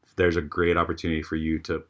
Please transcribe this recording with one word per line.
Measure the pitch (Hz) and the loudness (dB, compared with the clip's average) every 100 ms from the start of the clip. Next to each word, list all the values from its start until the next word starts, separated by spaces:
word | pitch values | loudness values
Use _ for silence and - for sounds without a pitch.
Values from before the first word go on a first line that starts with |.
| _ - | _ 2
There's | 90 82 | 2 2
a | |
great | 76 87 87 85 | -2 0 2 2
opportunity | 82 82 87 80 | 2 -2 -2 -2
for | 76 80 | -2 -4
you | 80 78 | -2 -2
to | - 80 - | -2 -6 -6